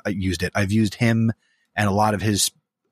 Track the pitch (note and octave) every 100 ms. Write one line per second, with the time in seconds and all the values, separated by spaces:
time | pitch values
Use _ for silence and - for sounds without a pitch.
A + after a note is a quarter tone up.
0 | G#2+ G2 F#2+ E2+ F2+ G#2 G2 A2 G#2+ -
1 | A#2 A2+ A2+ - _ _ _ - G#2 G2
2 | G#2+ G#2 G#2 G2 - _ _ _ _